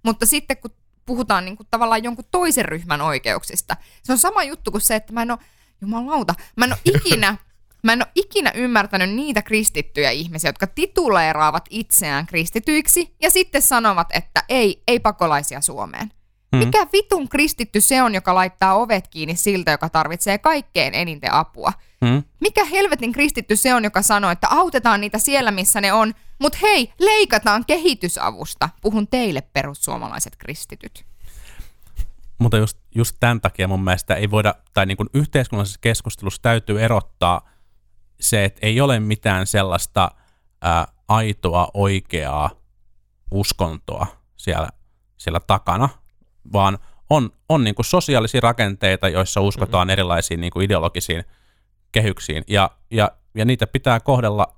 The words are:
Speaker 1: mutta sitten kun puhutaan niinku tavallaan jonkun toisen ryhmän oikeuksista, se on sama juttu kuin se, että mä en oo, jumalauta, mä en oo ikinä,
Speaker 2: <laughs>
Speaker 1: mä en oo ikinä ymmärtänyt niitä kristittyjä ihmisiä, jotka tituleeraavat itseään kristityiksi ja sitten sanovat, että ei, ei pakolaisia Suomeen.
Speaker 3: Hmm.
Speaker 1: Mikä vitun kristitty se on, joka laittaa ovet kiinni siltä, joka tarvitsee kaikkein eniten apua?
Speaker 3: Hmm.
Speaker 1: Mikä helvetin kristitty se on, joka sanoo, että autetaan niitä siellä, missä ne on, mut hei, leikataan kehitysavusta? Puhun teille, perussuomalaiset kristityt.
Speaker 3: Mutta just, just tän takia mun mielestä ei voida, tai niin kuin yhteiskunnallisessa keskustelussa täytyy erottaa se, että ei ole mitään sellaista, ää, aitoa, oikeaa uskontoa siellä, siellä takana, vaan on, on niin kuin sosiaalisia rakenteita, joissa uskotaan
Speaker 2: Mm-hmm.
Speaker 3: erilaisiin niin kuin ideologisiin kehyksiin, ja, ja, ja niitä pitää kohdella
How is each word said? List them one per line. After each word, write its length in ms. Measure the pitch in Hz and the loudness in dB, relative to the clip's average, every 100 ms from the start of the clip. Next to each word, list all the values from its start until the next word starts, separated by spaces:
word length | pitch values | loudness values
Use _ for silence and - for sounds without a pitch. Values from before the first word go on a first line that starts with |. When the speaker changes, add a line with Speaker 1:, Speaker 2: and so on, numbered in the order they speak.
Speaker 1:
mutta 240 | 226 220 226 | -2 0 0
sitten 300 | 294 - 247 | 0 -4 -8
kun 140 | 226 _ _ _ - | -8 _ _ _ -8
puhutaan 380 | 247 214 196 | -6 0 -2
niinku 200 | 185 220 214 | -2 -14 -6
tavallaan 340 | 226 226 220 | -2 0 0
jonkun 200 | 240 240 - | -2 -10 -4
toisen 340 | 359 349 262 | 0 2 0
ryhmän 360 | - 160 170 147 | -2 -6 -4 -2
oikeuksista, 760 | 156 135 113 98 - - - - - - | -2 -2 -2 -4 -4 -8 -4 -6 -6 -14
se 100 | - | -2
on 60 | 254 | 2
sama 240 | 349 415 | 2 2
juttu 280 | 285 330 - | -2 -6 -6
kuin 100 | 196 | -2
se, 140 | - | 0
että 180 | 214 214 | -2 -2
mä 100 | 226 | -6
en 80 | 233 | -6
oo, 80 | 233 _ _ _ _ | -6 _ _ _ _
jumalauta, 540 | 196 226 254 302 214 170 - - | -8 -6 -4 -2 -2 -4 -8 -2
mä 80 | |
en 80 | 247 | 0
oo 60 | - | 2
ikinä, 520 | - 294 349 247 202 208 - _ | 2 2 2 2 2 -2 -12 _
Speaker 2:
<laughs> 260 | _ _ | _ _
Speaker 1:
mä 80 | 220 | 0
en 100 | 240 | 0
oo 60 | - | 0
ikinä 360 | 349 403 403 277 | -2 0 0 0
ymmärtänyt 560 | - 247 226 202 190 185 | -2 0 0 0 0 0
niitä 320 | 214 294 220 | -2 -2 -4
kristittyjä 680 | - 220 214 151 - 143 139 | 0 0 0 -2 -6 -2 0
ihmisiä, 380 | 127 170 160 160 | -2 -8 -4 -4
jotka 180 | - 196 | -4 -6
tituleeraavat 1000 | - 381 - 294 185 156 156 156 156 - | -4 -2 0 2 2 2 2 0 0 -6
itseään 560 | 220 - - 156 143 170 | -10 -2 0 0 -4 -4
kristityiksi 880 | 170 165 - - 302 311 349 339 _ | -4 -4 -4 0 0 2 0 -2 _
ja 80 | 311 | 2
sitten 320 | 370 359 285 | 4 4 2
sanovat, 460 | - 247 226 180 175 | 2 4 2 2 0
että 280 | - - - - | -2 -2 -4 0
ei, 340 | 254 214 - - | 2 2 0 0
ei 120 | 240 | 2
pakolaisia 600 | 214 - 170 147 147 135 | 0 0 0 0 -2 -6
Suomeen. 520 | - 123 95 62 214 - _ _ _ - | -6 -6 -10 -10 -12 -14 _ _ _ 2
Speaker 3:
Hmm. 80 | |
Speaker 1:
Mikä 220 | - 427 330 | 4 2 4
vitun 360 | 392 415 370 269 | 0 2 -2 0
kristitty 520 | 285 302 - 226 214 | 0 0 -2 -4 2
se 220 | - 262 | 4 4
on, 120 | 247 | 2
joka 200 | 190 190 | 0 2
laittaa 400 | 185 185 - 190 | 2 0 2 2
ovet 340 | 190 233 202 - | 4 2 0 -2
kiinni 280 | 160 156 170 | -10 -6 -2
siltä, 340 | 208 196 165 | 0 0 0
joka 180 | 147 165 | 0 0
tarvitsee 500 | 160 151 170 - 202 | 0 0 -2 -2 2
kaikkein 560 | 311 302 - 175 135 | 2 0 -2 -2 -2
eniten 380 | 123 175 147 135 | -2 -4 -4 0
apua? 400 | 147 160 120 - - - _ 120 | 0 -2 -4 -4 -6 -18 _ 0
Speaker 3:
Hmm. 160 | 131 - _ | 0 -2 _
Speaker 1:
Mikä 240 | 392 427 | 0 0
helvetin 480 | 403 381 392 294 233 | 0 2 0 0 -4
kristitty 440 | 240 294 - - 208 | 0 -2 -2 -2 0
se 180 | 262 | 2
on, 100 | 247 | 2
joka 180 | 208 - | 0 0
sanoo, 280 | - 208 196 | 2 2 0
että 180 | 175 - | 0 2
autetaan 500 | 285 359 269 233 202 | 4 4 4 4 2
niitä 180 | 208 214 | 0 -2
siellä, 320 | 285 277 233 | 0 2 2
missä 300 | 196 196 208 | 0 0 2
ne 120 | 202 | 2
on, 220 | 214 220 - - - | 4 2 -2 -16 -2
mut 240 | 285 - | -2 2
hei, 300 | 427 381 233 - | 2 4 0 2
leikataan 640 | 381 427 403 - 220 208 240 | 4 4 4 2 2 0 2
kehitysavusta? 1000 | 330 349 202 180 - - 98 143 - 165 - | 2 2 0 -4 -4 -6 -6 -14 -4 -6 -2
Puhun 280 | 214 214 208 | -2 0 0
teille, 320 | 254 226 139 - | 0 0 -4 -4
perussuomalaiset 840 | 139 139 147 - 120 110 120 - - | -6 -6 -6 -8 -6 -8 -8 -10 -12
kristityt. 680 | - 156 - - - - - - - - - - - - - - - - - - | -16 -14 -14 -16 -18 -20 -20 -18 -18 -18 -18 -16 -18 -18 -16 -8 -8 -10 -18 0
Speaker 3:
Mutta 180 | 117 110 | 2 4
just, 200 | 107 - - | 0 -4 -6
just 220 | 113 117 - | -2 -2 0
tän 200 | 120 117 | 0 0
takia 280 | - - 95 | -4 -2 -2
mun 160 | 95 | 0
mielestä 300 | 92 92 - | 0 0 0
ei 160 | - 104 | -2 2
voida, 240 | 107 104 - _ | 2 2 -2 _
tai 120 | - 98 | -2 0
niin 100 | 98 | -2
kuin 120 | 107 | -2
yhteiskunnallisessa 640 | 135 147 143 123 104 98 - | 0 0 0 -2 -2 -4 -2
keskustelussa 600 | 117 113 - - 98 - | -2 -2 -6 -8 -10 -2
täytyy 400 | 117 113 - 104 | 0 0 0 0
erottaa 640 | 113 107 - - 87 90 _ _ _ _ _ _ _ _ | 2 0 -2 -2 0 0 _ _ _ _ _ _ _ _
se, 240 | - 110 | -2 0
että 140 | 98 - | 0 0
ei 180 | 107 113 | 0 2
ole 200 | 139 117 | 2 2
mitään 460 | 107 107 110 95 92 | 0 -2 -2 -2 0
sellaista, 640 | 104 95 87 - - 90 - _ _ _ _ | 0 0 -2 -2 -2 -2 -2 _ _ _ _
ää, 240 | 87 85 - _ - | 0 0 -2 _ 0
aitoa, 600 | 107 110 101 90 87 87 | 0 0 -2 0 0 0
oikeaa 760 | 101 98 98 - 85 69 73 71 - _ _ _ _ _ _ - | 0 0 0 -4 -6 -4 -2 -4 -6 _ _ _ _ _ _ -6
uskontoa 760 | 98 98 - 87 78 - - - - _ - | -2 -2 -2 -4 -4 -10 -6 -6 -8 _ -10
siellä, 320 | - 82 71 - _ _ _ _ | -6 -4 -6 -10 _ _ _ _
siellä 240 | - 82 | -6 -6
takana, 480 | - 95 - 90 131 - - _ _ _ - | 0 0 0 0 -2 -4 -20 _ _ _ -4
vaan 260 | 101 98 98 - - - | 2 2 0 -10 -20 0
on, 200 | 151 117 _ - | 0 0 _ -2
on 160 | 160 | 2
niin 100 | 110 | 2
kuin 120 | 101 117 | 0 0
sosiaalisia 540 | 180 - 127 110 127 | 0 2 0 2 2
rakenteita, 680 | 139 117 104 98 98 95 98 | 2 2 -2 0 0 2 0
joissa 320 | 85 95 101 | 0 0 0
uskotaan 460 | 98 - 90 92 92 | 0 0 -2 0 2
Speaker 2:
Mm-hmm. 60 | |
Speaker 3:
erilaisiin 480 | 95 90 85 - 85 | 0 0 -2 -2 -4
niin 100 | 85 | -4
kuin 120 | 85 | -2
ideologisiin 600 | 98 90 85 87 - 85 - _ _ _ _ _ _ | 0 0 0 -4 -8 -12 -14 _ _ _ _ _ _
kehyksiin, 520 | 110 107 92 - 78 104 | 0 0 -2 -8 -8 -2
ja, 220 | 101 95 _ - | 0 0 _ -6
ja, 200 | 113 104 - _ | 0 0 -2 _
ja 100 | 110 | -2
niitä 220 | 110 127 110 | 0 0 -2
pitää 340 | 131 135 117 | -2 0 0
kohdella 460 | - 127 113 104 - | 2 0 0 0 -2